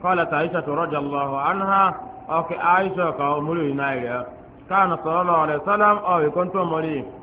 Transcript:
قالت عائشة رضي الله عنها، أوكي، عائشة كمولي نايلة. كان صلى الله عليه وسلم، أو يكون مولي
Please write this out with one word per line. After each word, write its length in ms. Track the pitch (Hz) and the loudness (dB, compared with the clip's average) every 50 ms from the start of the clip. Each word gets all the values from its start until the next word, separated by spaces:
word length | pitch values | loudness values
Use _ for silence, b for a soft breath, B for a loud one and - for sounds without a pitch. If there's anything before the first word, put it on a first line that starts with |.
| - | 2
قالت 300 | 180 185 175 165 165 156 | 2 2 2 2 0 0
عائشة 300 | 147 147 - - 170 - 147 | -2 -2 0 -2 -4 -4 -2
رضي 300 | 143 151 170 160 147 147 | -2 -2 -2 -2 -2 -4
الله 420 | 143 143 143 143 143 139 135 139 | -4 -2 -2 -2 -2 -2 -2 -2
عنها، 560 | 139 156 185 196 196 196 196 196 196 185 175 - - - - - - - | 0 0 0 0 0 2 4 4 4 2 2 -2 -12 -14 -16 -18 -8 -2
أوكي، 260 | 156 165 165 - 175 | -2 -2 -2 -2 -4
عائشة 560 | - - 170 180 185 190 190 190 180 180 165 | -2 2 4 4 4 4 0 0 0 0 -2
كمولي 640 | 147 - 143 143 147 151 147 156 165 170 160 143 139 | 0 0 0 0 0 0 0 -2 -2 0 0 0 0
نايلة. 520 | 139 139 139 135 127 123 120 120 123 123 - - - - - - - - - | 0 -2 -2 -2 -2 -4 -4 -4 -6 -6 -8 -12 -18 -20 -20 -20 -20 -10 -2
كان 280 | 180 196 196 180 165 156 139 | 2 2 4 4 2 -2 -2
صلى 180 | 156 160 175 | -2 0 0
الله 160 | 180 180 175 165 | 2 2 4 2
عليه 180 | 156 151 151 | 2 2 0
وسلم، 420 | 147 147 196 202 208 208 208 208 208 | -2 0 0 2 4 4 4 4 2
أو 220 | - 180 180 170 | 2 0 2 2
يكون 320 | 156 151 - 175 180 180 180 | 2 2 2 0 -2 -2 0
مولي 500 | 196 185 170 160 160 160 160 156 139 120 - - - | -2 -2 0 -2 -2 -2 -2 -4 -4 -6 -8 -12 -18